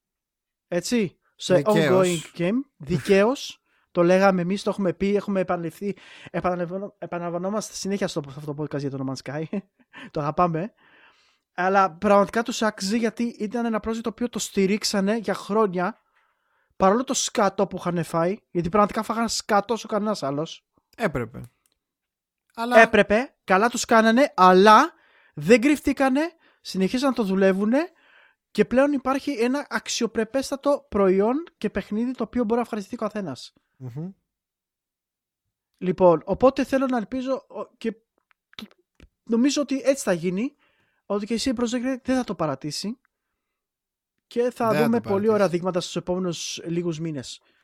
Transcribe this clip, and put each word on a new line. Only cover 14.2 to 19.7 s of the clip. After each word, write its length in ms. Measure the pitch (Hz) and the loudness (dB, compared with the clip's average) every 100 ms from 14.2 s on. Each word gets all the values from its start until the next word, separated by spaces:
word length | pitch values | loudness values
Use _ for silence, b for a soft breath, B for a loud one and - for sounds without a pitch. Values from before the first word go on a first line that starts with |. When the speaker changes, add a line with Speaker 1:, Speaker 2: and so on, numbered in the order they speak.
| 240 | -6
Speaker 1:
το 100 | 208 | -6
στηρίξανε 760 | - - 190 214 - 208 190 226 | -4 0 2 0 0 0 0 0
για 160 | 208 | -2
χρόνια, 680 | 180 - 208 214 175 233 - _ _ _ _ _ _ _ - | -6 -2 0 2 0 -4 -6 _ _ _ _ _ _ _ 0
παρόλο 280 | 190 220 | 2 2
το 100 | 262 | 0
σκατό 540 | 262 - - 196 190 196 | -4 -2 0 0 0 -4
που 100 | 185 | -4
είχαν 260 | 180 170 | -4 -4
φάει, 340 | 156 165 170 208 _ | -2 -2 -2 -2 _
γιατί 180 | 175 170 | -6 0
πραγματικά 340 | 208 208 - | 2 2 0
φάγανε 240 | 214 226 233 | -4 -4 -4
σκατό 460 | - - 202 196 | -4 0 0 0